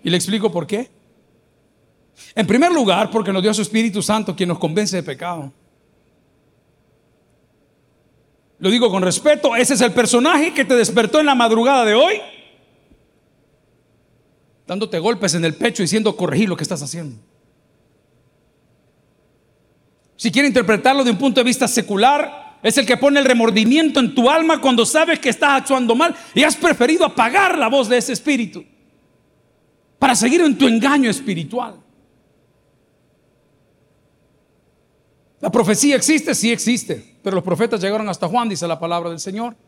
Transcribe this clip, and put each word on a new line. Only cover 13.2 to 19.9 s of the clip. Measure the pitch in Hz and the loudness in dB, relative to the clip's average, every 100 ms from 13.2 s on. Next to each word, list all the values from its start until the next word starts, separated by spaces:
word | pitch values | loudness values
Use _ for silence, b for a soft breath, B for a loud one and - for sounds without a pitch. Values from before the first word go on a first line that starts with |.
| _ _ _ _ _ _ _ _ _ _ _ _ _ _ _ | _ _ _ _ _ _ _ _ _ _ _ _ _ _ _
dándote | 180 214 180 | -8 -6 -4
golpes | 180 226 190 | -4 -2 -2
en | 170 | -2
el | 165 | -2
pecho | 156 240 - | -2 -4 -2
y | 175 | -4
diciendo, | 208 214 - | 0 -2 -2
"Corregí | 175 143 214 | -2 0 -2
lo | 175 | -2
que | |
estás | 143 170 | -6 -8
haciendo". | 143 165 156 113 _ _ _ _ _ _ _ _ _ _ _ _ _ _ _ _ _ _ _ _ _ _ _ _ _ _ _ | -10 -12 -14 -16 _ _ _ _ _ _ _ _ _ _ _ _ _ _ _ _ _ _ _ _ _ _ _ _ _ _ _